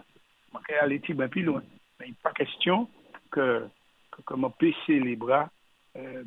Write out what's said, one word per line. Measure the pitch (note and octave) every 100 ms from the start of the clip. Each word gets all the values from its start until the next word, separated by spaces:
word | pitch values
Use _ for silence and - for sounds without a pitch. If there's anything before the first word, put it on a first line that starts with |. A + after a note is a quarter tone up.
| - _ _ _ _
mwen | A#2+ -
ka | D3+
ale | D3 C#3+
ti | - D3+
ben | C3
pi | F#3+ E3+
lwen. | C3+ - - _ -
Men | B2+ B2
pa | D#3+ -
kesyon | C#3 - - F#3+ A#3 - - - -
que, | - C3 A#2 A2+ _ _ _ -
que, | - -
que | C3
m'a | C3 -
baissé | E3 D3+ - D3+
les | B2+ A#2
bras, | A#2 C#3 D3+ _ _ _ _ -
euh, | C3 B2+